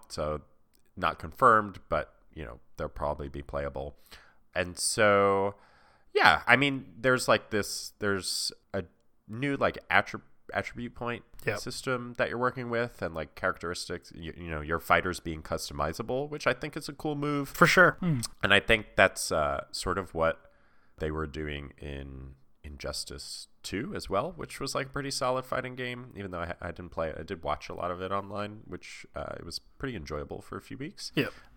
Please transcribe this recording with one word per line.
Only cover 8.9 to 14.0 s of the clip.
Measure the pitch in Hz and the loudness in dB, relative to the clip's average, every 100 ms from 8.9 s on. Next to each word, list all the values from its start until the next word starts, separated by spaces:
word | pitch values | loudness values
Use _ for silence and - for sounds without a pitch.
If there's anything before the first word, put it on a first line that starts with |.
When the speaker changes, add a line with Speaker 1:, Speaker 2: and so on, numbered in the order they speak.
| _ _ _ - | _ _ _ -12
Speaker 1:
new, | 113 143 139 | -4 -2 2
like, | 107 - - | 0 0 4
attri-, | 95 - 104 - - - | 4 4 -4 -12 -20 -6
attribute | 98 - 123 120 - | -4 -4 -6 -10 -6
point | 120 117 - - - | -6 -6 -10 -8 -4
Speaker 2:
Yep. | 123 | -4
Speaker 1:
system | - - 135 123 120 120 | -4 -6 -4 -4 -4 -4
that | 113 | -2
you're | 117 | 0
working | 123 131 120 | -2 -2 -4
with | 117 120 - | -2 -2 -4
and, | 90 80 | -6 -6
like, | 78 - | -8 -2
characteristics, | 92 - 85 87 - 87 | -2 -2 -4 -6 -6 -8